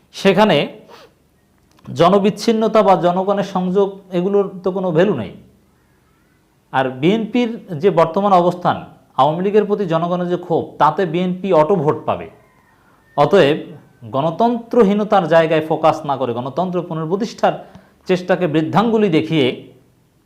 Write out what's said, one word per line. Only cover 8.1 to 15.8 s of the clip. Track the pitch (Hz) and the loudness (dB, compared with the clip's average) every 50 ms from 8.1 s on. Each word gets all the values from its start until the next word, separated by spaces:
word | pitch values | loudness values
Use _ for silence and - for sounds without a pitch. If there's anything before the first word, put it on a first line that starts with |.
| - 202 202 202 | 2 0 2 4
অবস্থান, | 190 175 175 180 180 - - 156 107 90 - - - _ _ _ _ | 4 4 4 2 0 0 -2 -2 -2 -2 -8 -14 -20 _ _ _ _
আওয়ামী | - 135 151 156 180 185 | 0 2 2 2 0 -2
লীগের | 208 196 214 196 | 0 0 0 0
প্রতি | 190 208 196 202 | 0 -2 -4 -2
জনগণের | 160 165 160 175 175 180 175 180 175 | -2 -2 -2 -2 -2 -4 -4 -2 -4
যে | 180 | -4
ক্ষোভ, | 175 - - 165 - - - - - | -6 -4 -4 -4 -4 -4 -6 -2 0
তাতে | 147 156 156 202 190 | 0 0 2 0 -4
বিএনপি | 165 151 175 185 185 180 180 - 190 | -2 -2 -4 -4 -4 -4 -6 -2 0
অটো | 175 151 151 208 202 | 2 2 4 2 0
ভোট | 175 143 151 - - - | 0 0 -2 -2 -2 -4
পাবে। | 117 98 87 82 82 - _ _ _ _ _ _ _ _ _ _ _ _ _ _ _ _ | -6 -6 -6 -8 -12 -18 _ _ _ _ _ _ _ _ _ _ _ _ _ _ _ _
অতএব | 143 147 147 202 190 147 139 156 - - - 156 - - _ _ _ 120 110 | 0 2 4 4 4 4 4 2 -2 -6 -12 -18 -20 -20 _ _ _ -14 -6
গণতন্ত্রহীনতার | 113 131 151 165 165 - 226 240 247 226 240 - - 240 220 190 208 208 208 214 214 196 175 151 | -4 -2 -2 -2 0 0 0 0 0 -2 -6 -2 2 2 4 4 2 0 0 2 2 0 2 4
জায়গায় | 165 165 160 160 165 156 156 | 4 4 4 4 0 0 0
ফোকাস | - 156 - | -2 -2 0